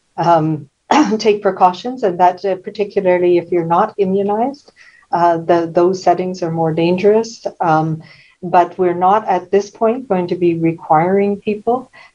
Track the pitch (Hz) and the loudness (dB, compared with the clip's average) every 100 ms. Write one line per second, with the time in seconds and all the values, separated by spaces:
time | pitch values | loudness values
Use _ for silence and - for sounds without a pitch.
0 | _ - 170 170 156 151 - _ - 277 | _ -2 2 2 2 -4 -8 _ -2 0
1 | 240 214 220 208 196 185 185 185 240 254 | 0 0 0 0 -2 2 2 2 -8 -4
2 | 202 175 180 180 196 185 208 208 202 202 | -4 2 0 2 -4 -6 -8 -6 -4 -2
3 | 185 180 175 175 170 175 165 175 220 - | 0 2 2 2 0 -2 0 0 0 -2
4 | 190 190 202 208 254 277 _ _ - _ | -2 0 -2 -2 -4 -6 _ _ -20 _
5 | _ 175 175 165 165 170 165 165 175 185 | _ 0 2 2 0 0 0 2 2 2
6 | - 180 185 180 170 165 160 160 170 185 | 2 0 -2 -6 -6 -2 -2 0 0 2
7 | 202 214 220 - - - 175 156 160 160 | 2 2 -2 -8 -12 -4 0 0 0 -6
8 | - - _ _ 180 185 175 - 180 175 | -10 -20 _ _ 0 2 2 0 -2 2
9 | 185 214 214 180 - 202 208 - 226 254 | 2 2 0 -4 0 -2 -2 -2 -2 -2
10 | 262 185 175 180 175 165 165 160 - 156 | -2 -2 -2 0 0 0 -2 -2 0 2
11 | 175 196 202 202 - 208 - 247 254 - | 2 0 0 -2 -6 -4 -2 -4 -6 -20
12 | - | -20